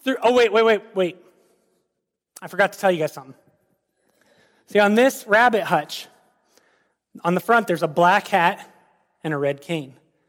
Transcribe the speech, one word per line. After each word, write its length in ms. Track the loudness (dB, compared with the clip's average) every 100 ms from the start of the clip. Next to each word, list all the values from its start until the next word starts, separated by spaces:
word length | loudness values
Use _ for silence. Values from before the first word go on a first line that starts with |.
three. 140 | -6 -2
Oh, 120 | 2
wait, 180 | 2 2
wait, 140 | 4 2
wait, 160 | 2 -2
wait. 240 | -4 -4 -6 _ _ _ _ _ _ _ _ _ _ _ -20
I 60 | -8
forgot 260 | -2 -2
to 60 | 0
tell 120 | -2
you 80 | 0
guys 140 | -4
something. 220 | -8 -20 -20 _ _ _ _ _ _ _ _ _ _ _ _ _
See, 120 | 0
on 160 | 2 2
this 300 | 0 -2 0
rabbit 380 | 2 2 0
hutch, 440 | -2 -4 -4 -12 -18 _ _ _ _ _ _ _ _ _ _ -8
on 100 | -4
the 60 | -2
front, 280 | 0 0 0
there's 160 | -4
a 40 | -4
black 400 | 0 2 2 0
hat 420 | 0 0 -2 -10 _ _ _ _ _
and 100 | -8
a 40 | -4
red 240 | -4 -6
cane. 320 | -8 -8 -10 -18 _ _